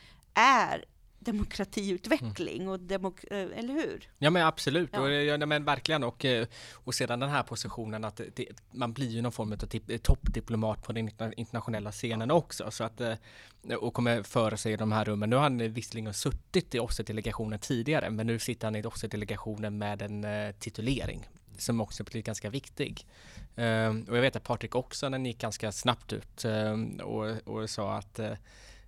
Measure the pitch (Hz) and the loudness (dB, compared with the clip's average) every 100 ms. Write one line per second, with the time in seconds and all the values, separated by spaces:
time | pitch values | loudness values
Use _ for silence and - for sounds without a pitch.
0 | - - - - 247 247 185 - - _ | -20 -20 0 6 8 8 4 -2 -6 _
1 | - _ - 208 208 - 196 - 196 180 | -20 _ -4 0 0 -2 -2 -2 0 -2
2 | 220 294 117 98 110 110 190 190 180 190 | 2 0 0 -4 -4 -4 -4 -6 -2 -2
3 | 190 - - 202 185 - 233 294 208 87 | -2 -6 -8 -6 -4 -6 -4 -2 -2 -4
4 | - _ 147 185 160 - - 160 180 - | -12 _ 4 6 6 4 0 2 2 0
5 | 135 143 147 147 147 151 147 127 - 156 | 2 4 2 2 2 2 4 2 2 2
6 | 120 - 135 120 - - - - - - | 0 0 2 4 2 -6 -18 -12 -6 -2
7 | 120 120 139 143 - 113 - - 110 107 | 0 0 2 2 0 -6 -6 -6 -6 -4
8 | 110 - 92 - 107 - _ 127 143 117 | -6 -6 -10 -8 -8 -10 _ -4 -2 0
9 | 127 113 120 117 107 104 - 107 - 117 | -2 0 -2 -2 -4 -2 -4 -6 -4 2
10 | - 139 - - - 113 110 104 - 113 | 4 6 4 0 0 2 2 0 -4 -4
11 | 110 - 113 110 110 113 - 110 104 - | -4 -4 -6 -4 -4 -4 -2 -4 -4 -4
12 | 120 110 113 165 - - - - 113 - | -2 0 4 4 4 -6 -8 -4 -6 -2
13 | 120 107 - - - - - 117 117 - | -2 -2 -8 -20 -20 -16 -6 -2 0 2
14 | 120 117 98 120 110 107 113 107 107 107 | 4 2 2 4 4 2 0 0 2 2
15 | 107 104 107 127 147 123 113 117 - 117 | 2 0 4 4 4 2 -2 -4 -6 -6
16 | 110 - 143 - - 185 - 120 110 - | -6 -2 -2 -2 0 0 0 -2 0 -2
17 | 110 107 110 104 110 107 - 123 131 156 | -2 -2 -2 -2 -2 -4 0 0 2 2
18 | - 110 113 117 - 117 110 107 110 - | 2 0 0 0 -2 -2 -2 -2 -4 -6
19 | 104 107 101 101 113 107 107 104 104 101 | -4 -4 -4 -4 -6 -4 -4 -2 -2 -4
20 | 104 104 104 104 101 - - - 120 127 | -4 -4 -4 -2 -4 -6 -8 -4 -2 0
21 | 82 - - - - - - 117 107 - | -2 -6 -12 -20 -20 -6 0 0 0 -6
22 | 104 113 110 104 104 135 - - 139 - | -8 -6 -6 -6 -4 -6 -8 -6 -4 -6
23 | - - - - - - 117 110 110 110 | -16 -20 -20 -16 -12 -2 2 4 2 0
24 | 113 120 131 - - 120 110 123 - - | 0 4 4 2 -2 -2 0 -2 -2 -4
25 | 139 131 127 113 113 - 107 - 123 117 | -4 -2 -4 -2 -4 -2 -4 0 2 2
26 | - 104 - - 113 107 107 110 110 - | -2 -8 -8 -4 0 2 2 0 -2 -6
27 | 95 110 107 110 - 110 110 - 101 104 | -4 -2 -2 -4 -6 -6 -4 -4 -2 -2
28 | - - 107 107 - - - - | -6 -6 -6 -6 -12 -20 -20 -20